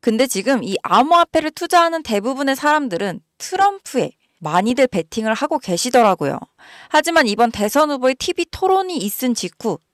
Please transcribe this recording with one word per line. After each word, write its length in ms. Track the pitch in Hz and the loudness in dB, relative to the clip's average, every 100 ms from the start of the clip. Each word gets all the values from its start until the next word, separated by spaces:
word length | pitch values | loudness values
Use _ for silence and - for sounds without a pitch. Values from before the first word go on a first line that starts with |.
근데 260 | - 220 262 | 0 0 0
지금 360 | 190 196 269 | 0 0 -2
이 140 | 196 196 | -2 -6
암호화폐를 680 | - 185 269 339 339 320 311 | 2 2 4 4 4 0 -2
투자하는 520 | - 339 359 339 330 | -6 0 2 2 -2
대부분의 520 | 311 214 208 269 277 269 | -4 -4 -2 -4 -2 -2
사람들은 680 | 294 302 277 170 196 165 _ _ | 0 0 0 -4 -6 -8 _ _
트럼프에 720 | - 370 403 392 - 262 165 _ _ _ | -8 0 0 0 -6 -4 -4 _ _ _
많이들 460 | 156 170 208 247 262 | -2 0 0 2 2
베팅을 460 | 185 160 - 220 | 0 -6 -4 -4
하고 260 | 220 302 311 | -2 -2 -4
계시더라고요. 800 | - 175 247 247 220 180 143 - - _ - - - | -2 -4 2 4 4 2 -2 -4 -10 _ -20 -20 0
하지만 400 | 302 311 330 254 | 0 2 2 2
이번 240 | 208 233 | 2 0
대선 400 | 226 208 277 302 | 2 0 2 0
후보의 240 | 285 254 262 | 2 0 0
티비 300 | - 359 339 | -4 -4 -6
토론이 460 | - 370 381 370 330 | -2 2 2 0 -4
있은 380 | 202 - 254 | -6 -4 -4
직후 460 | 233 - _ 233 165 _ | -2 -6 _ -6 -6 _